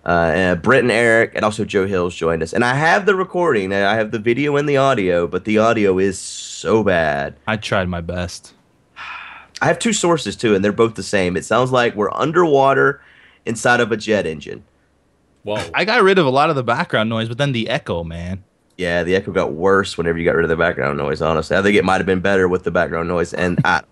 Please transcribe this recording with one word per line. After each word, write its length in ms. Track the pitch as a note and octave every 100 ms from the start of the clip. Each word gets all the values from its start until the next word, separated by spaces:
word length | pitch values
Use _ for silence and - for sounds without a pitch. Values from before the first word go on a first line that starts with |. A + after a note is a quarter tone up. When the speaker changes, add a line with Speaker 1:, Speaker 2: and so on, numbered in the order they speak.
Speaker 1:
Uh, 260 | - F2 E2
and 280 | D#2+ F#2 F2
Brent 200 | F2+ B2+
and 60 | B2
Eric 420 | A2 A#2 A2+ A2+
and 100 | -
also 200 | G#2+ G#2+
Joe 220 | F#2+ G#2 G2
Hills 280 | F#2+ F2
joined 280 | - E2 E2
us. 100 | D#2+
And 100 | -
I 100 | B2
have 300 | C3 D#3+ G3 G3
the 80 |
recording, 520 | F#3+ F3+ F3+ E3+ A2+ F#2+
and 120 | G2 G2+
I 80 | A2
have 140 | G#2+
the 60 | A2+
video 380 | A2 A#2+ D3 C#3+
and 120 | D3
the 80 | C3+
audio, 480 | C3+ B2 F#2 F2 F2
but 180 | F2+
the 140 | G#2+ G#2+
audio 400 | A2 A2 G2+ F#2
is 200 | G2 F#2
so 640 | - - - - D#2+ A2
bad. 540 | G2+ E2+ D#2 C#2+ C#2+ - -
Speaker 2:
I 100 | A2
tried 300 | - G#2+ F2+
my 120 | F2
best. 540 | E2+ F2 F2+ - - _ _ _ _ - - - - - - -
Speaker 1:
I 40 | D3+
have 120 | E3+
two 140 | A#3
sources, 440 | G#3 F3 E3 G2+ -
too, 180 | A#2
and 100 | G2
they're 80 | G#2
both 220 | G2 A2+ -
the 60 |
same. 340 | F#2+ G2+ F2+ F2
It 80 |
sounds 260 | - A2+ B2+
like 240 | B2+ A#2
we're 180 | G2+ G2+
underwater 880 | - C3+ D#3+ F3 C#3 C3+ C3+ C3+ C#3 - - - _ -
inside 340 | A2+ B2+ A#2+
of 120 | A#2
a 40 | A2
jet 300 | G#2+ G#2 E2
engine. 380 | D#2 C#2+ G1+ - _ _ _ _ _ _ _
Speaker 3:
Whoa. 180 | - - -
Speaker 2:
I 100 | C#3
got 180 | F#3 A#3+
rid 160 | F#3+ F#3+
of 80 | C#3+
a 40 |
lot 200 | C3 D#3
of 60 | C#3+
the 80 |
background 440 | A#2+ A#2+ F3 B2+ A2
noise, 180 | A2+ A2+
but 100 | A#2
then 140 | C#3+
the 160 | A#2+ A2
echo, 340 | C#3 - F2
man. 380 | E2+ E2 F2 F#2+ _ _ _ -
Speaker 1:
Yeah, 240 | F2 E2+
the 120 | E2+
echo 160 | F#2 G2+
got 200 | F#2 D2+
worse 460 | D2+ F#2+ G2 G2 -
whenever 180 | E2+ E2
you 60 |
got 100 | E2+
rid 100 | E2
of 40 | E2
the 80 | E2
background 400 | E2+ E2+ C#2 C#2+
noise, 240 | C#2+ D#2
honestly. 340 | D#2+ D#2+ D2+
I 60 | F2+
think 140 | G2 G#2
it 80 |
might 140 | F#2 F#2
have 80 | F2+
been 140 | F#2
better 280 | F#2+ G2 F#2
with 160 | F2+
the 60 | F2
background 380 | F2 D#2 E2 E2+
noise, 260 | F2 E2+
and 260 | - F2+ E2+
I 200 | - E2+ -